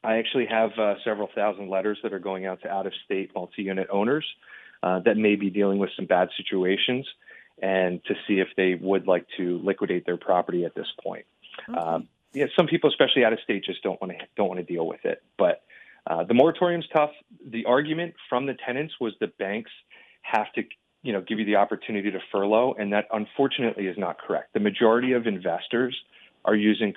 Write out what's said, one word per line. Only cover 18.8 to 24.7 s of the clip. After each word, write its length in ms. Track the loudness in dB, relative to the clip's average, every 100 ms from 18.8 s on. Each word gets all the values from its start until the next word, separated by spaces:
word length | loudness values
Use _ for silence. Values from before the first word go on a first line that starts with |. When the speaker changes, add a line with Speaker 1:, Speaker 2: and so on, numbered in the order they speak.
| -6 -4
Speaker 1:
was 140 | -6 -4
the 80 | -6
banks 440 | _ -6 -6 -8 -20 _ -20 -20 _
have 300 | -2 -2 -2
to, 100 | -6 -8 -12 _ _
you 100 | -4
know, 100 | -4
give 180 | -2 -2
you 60 | 2
the 100 | 4
opportunity 560 | 4 0 -4 -4 -2
to 80 | -6 -4
furlough, 440 | -2 2 2 2 -2
and 160 | -2
that 140 | -2 -2
unfortunately 760 | -4 -6 0 0 2 -2 -2 -4
is 100 | -4
not 220 | -6 -6
correct. 340 | -4 -4 -2
The 60 | 0
majority 540 | 0